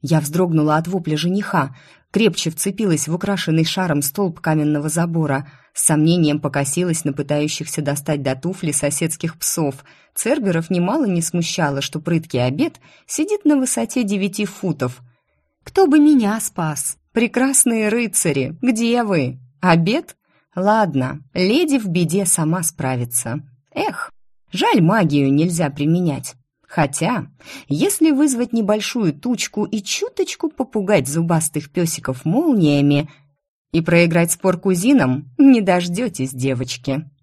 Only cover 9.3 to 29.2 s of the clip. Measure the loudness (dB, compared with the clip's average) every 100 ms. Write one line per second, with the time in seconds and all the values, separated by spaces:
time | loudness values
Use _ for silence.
9.3 | -6 -6 -2 -4 -4 -18 -20 _ -6 -2
10.3 | 0 0 -2 0 -2 0 0 0 0 -2
11.3 | -2 -4 -2 -2 -2 -6 -6 -2 -2 -2
12.3 | -2 -2 0 -4 -4 _ _ _ -6 -2
13.3 | 0 2 2 2 -2 -2 -2 -2 -2 -2
14.3 | -4 -6 -4 -4 -2 -4 -6 -20 _ _
15.3 | _ _ _ -6 2 4 6 6 6 4
16.3 | 0 -6 -4 -4 -4 -8 -10 _ -2 0
17.3 | 2 0 2 0 0 0 0 -2 -2 0
18.3 | 0 -2 -2 -2 0 2 0 2 0 0
19.3 | -6 -18 _ 4 4 4 0 -4 -18 _
20.3 | _ _ -2 2 2 2 0 -4 -6 -10
21.3 | -2 2 2 2 0 0 0 0 0 0
22.3 | 0 0 -2 -4 -4 -4 -4 -4 -6 -6
23.3 | -8 -10 _ _ -6 -6 -6 -12 -14 _
24.3 | _ _ -2 2 4 4 4 2 2 2
25.3 | 2 0 0 -4 -2 0 0 0 -4 -10
26.3 | -18 _ _ _ -2 -2 0 -2 -4 -6
27.3 | _ -20 -20 -6 -2 0 2 2 4 2
28.3 | 2 -2 -2 0 0 -2 -2 -2 -2